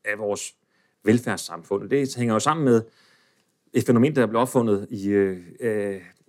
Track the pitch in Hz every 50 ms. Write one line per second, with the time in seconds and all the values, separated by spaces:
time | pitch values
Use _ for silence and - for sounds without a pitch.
0 | _ 107 104 104 107 104 101 95 - - _ _ _ _ _ _ _ _ _ _
1 | _ 104 113 120 113 123 98 87 - - 82 82 82 - 101 98 - 95 131 143
2 | 139 131 - 120 120 117 110 110 - 143 156 165 147 131 117 113 110 - _ _
3 | _ _ _ _ _ _ _ _ _ _ _ _ _ _ - - 101 - 120 117
4 | 123 151 151 139 117 107 110 113 127 127 - 131 117 113 101 98 104 - - 98
5 | 98 101 101 101 98 95 92 90 87 85 87 - 127 117 107 107 101 101 98 95
6 | - - _ _ _